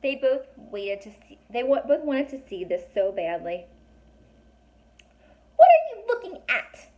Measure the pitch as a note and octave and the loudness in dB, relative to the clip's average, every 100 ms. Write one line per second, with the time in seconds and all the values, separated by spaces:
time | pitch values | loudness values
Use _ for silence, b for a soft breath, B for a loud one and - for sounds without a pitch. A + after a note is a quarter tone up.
0 | C#4 C4+ C4 C4+ - - G#3+ G#3 G3 G3+ | -4 -2 0 -2 -4 -20 -14 -10 -8 -8
1 | G#3+ G#3 - - _ A3+ C4 C#4 - D4 | -10 -20 -20 -20 _ -6 0 0 2 0
2 | D4+ C4+ C#4 C4+ - G3 F3+ F3+ F3 - | 0 -2 -4 -8 -12 -12 -6 -6 -6 -2
3 | G3 G3 E3+ E3+ E3 F3 F3 - _ - | -2 -2 -6 -6 -6 -10 -12 -20 _ -20
4 | - _ - _ - _ _ _ _ _ | -20 _ -20 _ -20 _ _ _ _ _
5 | - _ b b _ _ F5+ E5 D#5+ A4+ | -20 _ b b _ _ 8 8 4 -10
6 | A4 A#4 G4 F4+ - A#3+ - - - | -4 -4 -4 -14 -4 -4 -4 -18 -20